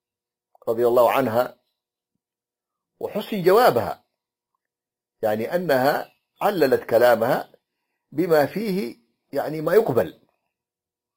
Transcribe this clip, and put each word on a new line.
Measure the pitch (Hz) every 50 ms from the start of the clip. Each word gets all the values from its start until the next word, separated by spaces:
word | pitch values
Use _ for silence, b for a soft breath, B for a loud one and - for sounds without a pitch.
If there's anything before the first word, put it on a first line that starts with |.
| _ _ _ _ _ _ _ _ _ _ _ _ - -
رضي | 117 110 120
الله | 120 120 127 120 110 101
عنها | 131 135 120 110 120 123 - - _ _ _ _ _ _ _ _ _ _ _ _ _ _ _ _ _ _ _ _ _ _ _ _ _ _ _ _ -
وحسن | - 110 - 202 214 - - 202 170
جوابها، | 180 185 220 254 233 - 117 104 85 - - _ _ _ _ _ _ _ _ _ _ _ _ _ _ _ _ _ _ _ _ _ _ _ - -
يعني، | 107 107 110 110 - -
أنها | 180 185 165 139 131 127 139 160 - - - _ _ _ _ _ -
عللت | 165 190 214 180 151 135 123 113 -
كلامها | - 120 113 120 123 120 110 110 120 151 147 - - _ _ _ _ _ _ _ _ _ _ _ _ -
بما | 135 175 175 160 151 143
فيه، | 139 - 185 226 220 185 185 226 240 - _ _ _ _ _ _ _ -
يعني، | - 107 127 151 160
ما | 156 160 175
يقبل، | 214 226 - 135 113 95 78 - _ _ _ _ _ _ _ _ _ _ _ _ _ _ _ _ _ _ _ _